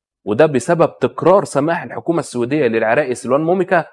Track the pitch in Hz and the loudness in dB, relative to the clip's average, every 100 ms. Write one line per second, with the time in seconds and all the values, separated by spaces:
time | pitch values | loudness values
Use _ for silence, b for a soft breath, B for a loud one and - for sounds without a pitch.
0 | _ _ - 110 156 135 - 170 151 - | _ _ -2 2 2 2 0 2 0 0
1 | 123 - 160 196 147 139 147 170 131 - | -4 0 2 4 2 -2 -2 -2 -6 -8
2 | - 170 143 120 117 151 127 110 110 120 | -4 -2 -4 -4 -2 0 0 0 0 0
3 | 139 120 117 135 160 190 180 175 151 | 0 -4 -2 0 2 0 0 0 -2